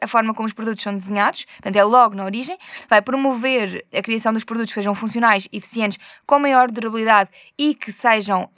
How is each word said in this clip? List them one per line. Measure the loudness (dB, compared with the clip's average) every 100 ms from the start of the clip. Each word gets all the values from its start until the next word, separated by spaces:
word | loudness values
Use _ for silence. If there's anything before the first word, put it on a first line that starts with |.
a | -2
forma | 0 0
como | -4 -6
os |
produtos | -6 -8 -6
são | -6
desenhados, | -6 -4 0 0 -2
portanto, | -14 -12 -2 2
é |
logo | 6 6 4 2
na |
origem, | -6 -6 -8 -12 -14 -12 2
vai | 2
promover | 2 0 0 0 -2 -2 -2 -6 -8
a | -6
criação | -4 -2 0
dos | -2
produtos | -4 -6 -4
que | -4
sejam | -4 -4
funcionais, | -4 0 2 2 -2
eficientes, | -12 -8 -4 -4 -4 -16 -12 0
com | 2
maior | 4 4 4
durabilidade | 0 -6 -2 2 2 2 -6 -20 -4
e | -2
que | -2 -6
sejam | -2 2 2 0 -2 -4